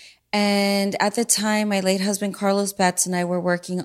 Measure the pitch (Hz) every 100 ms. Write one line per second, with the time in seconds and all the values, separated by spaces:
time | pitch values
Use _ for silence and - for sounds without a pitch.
0 | - _ _ 208 208 202 202 202 202 -
1 | 208 233 233 - 214 214 208 196 190 190
2 | 196 190 202 196 202 196 202 - 185 180
3 | 185 180 175 180 180 175 175 180